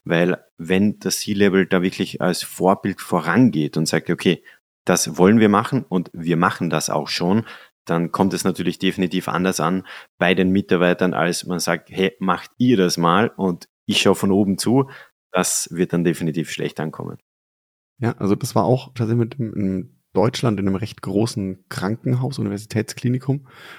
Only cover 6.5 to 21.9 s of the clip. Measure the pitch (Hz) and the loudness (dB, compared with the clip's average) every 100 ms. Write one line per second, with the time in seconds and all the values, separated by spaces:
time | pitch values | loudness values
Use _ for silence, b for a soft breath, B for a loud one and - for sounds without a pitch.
6.5 | - 87 80 - 78 71 - 87 107 113 | 0 -2 -2 -2 -4 -4 -2 0 0 0
7.5 | B B _ - 85 85 - 98 90 98 | B B _ -4 -2 -2 0 0 0 -2
8.5 | 87 87 82 95 87 90 185 - - 95 | -2 -4 -2 -2 -2 -2 -2 -2 -2 -2
9.5 | 92 78 92 B B B - 90 92 92 | 0 0 -2 B B B -2 2 4 4
10.5 | 95 101 90 87 90 92 - 85 85 - | 2 2 2 4 2 0 0 -2 -2 -4
11.5 | 87 85 85 - 82 95 - 92 87 - | -4 -2 -4 -4 -2 -2 -2 -2 -2 -4
12.5 | - 127 113 90 85 85 90 117 - 98 | -2 2 4 4 2 2 4 2 -2 -4
13.5 | 82 - _ - 104 101 92 101 98 98 | -4 -10 _ -4 0 2 2 4 2 2
14.5 | 92 95 127 135 B B _ _ 92 90 | 0 2 2 0 B B _ _ -2 -2
15.5 | - - 85 90 90 87 80 85 80 78 | -2 -6 -2 0 0 0 0 -2 -4 -6
16.5 | - 76 - 80 - 50 50 _ _ _ | -6 -8 -6 -8 -8 -12 -14 _ _ _
17.5 | _ _ _ _ - 117 - 95 101 127 | _ _ _ _ -4 -4 -2 0 0 0
18.5 | 117 95 127 - - 113 120 117 - 110 | 0 2 0 -2 -6 -2 0 -2 -4 -8
19.5 | - 95 95 87 _ _ 98 107 - 123 | -2 -2 -2 -6 _ _ 0 0 0 -2
20.5 | 98 98 95 110 - - 98 117 110 95 | 0 0 -2 -4 -10 -4 0 0 -2 -6
21.5 | 92 - - 98 | -8 -12 -6 -4